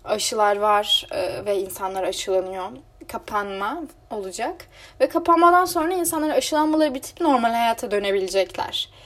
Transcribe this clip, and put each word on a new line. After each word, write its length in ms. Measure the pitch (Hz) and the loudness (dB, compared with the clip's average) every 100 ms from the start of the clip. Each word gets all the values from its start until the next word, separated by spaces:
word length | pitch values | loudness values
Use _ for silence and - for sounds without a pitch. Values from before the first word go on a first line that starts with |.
aşılar 520 | - 214 - 226 208 202 | -6 -4 -2 2 2 4
var, 500 | 208 208 208 - - | 4 2 4 0 0
e, 340 | - 180 170 | -6 -4 -4
ve 140 | 202 196 | -4 -2
insanlar 440 | 190 - 190 190 | -4 -6 -6 -4
aşılanıyor. 600 | 185 185 - 185 185 190 185 127 - - - | -4 -4 -2 -2 -2 -6 -10 -12 -20 -20 -12
Kapanma 760 | - - 214 202 196 202 330 302 - - | -12 -6 -4 -4 -6 -6 -6 -10 -16 -12
olacak. 560 | 214 190 202 262 - - - - - | -10 -8 -6 -8 -8 -16 -20 -10 0
Ve 80 | 294 | 0
kapanmadan 560 | 330 339 339 349 359 | 2 4 6 8 6
sonra 300 | 359 349 311 | 4 0 -2
insanların 360 | 370 330 320 302 | -2 -2 -2 0
aşılanmaları 640 | 269 - 302 311 311 302 | 0 0 0 2 2 2
bitip 260 | 262 - - | -2 -10 -2
normal 300 | 330 254 226 | 2 4 2
hayata 400 | 233 233 226 240 | 2 0 0 -2
dönebilecekler 1000 | 208 202 196 190 190 180 - - - - - | -2 0 0 0 0 0 -4 -6 -6 -8 -12